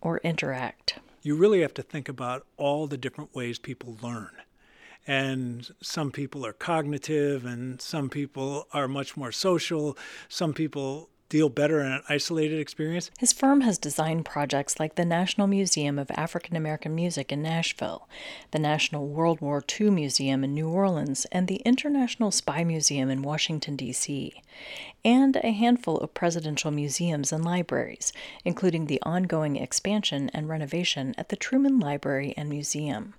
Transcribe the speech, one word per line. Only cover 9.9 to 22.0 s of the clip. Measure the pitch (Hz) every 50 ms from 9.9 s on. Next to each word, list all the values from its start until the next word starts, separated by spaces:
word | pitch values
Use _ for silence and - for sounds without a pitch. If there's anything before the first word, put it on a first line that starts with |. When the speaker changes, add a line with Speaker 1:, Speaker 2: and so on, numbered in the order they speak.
| 139 - - - - - - -
Speaker 2:
Some | - - 180 160 139
people | - 156 147 - 147 139 135 135 151 165 - _ _ _ -
deal | - 151 156 147
better | 117 143 143 151 160 151
in | 139 135 131
an | 139 - -
isolated | 147 147 - - 170 160 156 151 156 156
experience. | 147 - - - 156 156 170 175 170 - -
Speaker 1:
His | - 254 240 -
firm | - - 269 277 285
has | 262 233 185 -
designed | - 147 - - 156 160 160 165 156
projects | - - 147 147 135 - 139 143 - - -
like | 160 156 -
the | - 175
National | 170 170 170 185 180 - - 202
Museum | 196 202 196 196 185 - 156 147 143 143
of | 143 139 -
African | - - 156 165 - 175 - - 170
American | 160 156 156 156 147 - 156 156
Music | 165 170 175 165 147 139 -
in | 143 143
Nashville, | 151 160 165 165 165 - - - - 214 226 - - - - - - - - - - -
the | - 156
National | 156 147 151 151 - - 165 147 139
World | 143 143 156 165 170 165 151
War | 151 143 147 143
Two | 139 - - - 208 214 196
Museum | 170 147 139 123 - 139 135 135 135 135
in | 135 143
New | 151 160 160
Orleans, | 165 190 196 196 180 151 - 143 135 - - -
and | - 185 185
the | 180 190 - -
International | 233 247 262 - 294 294 277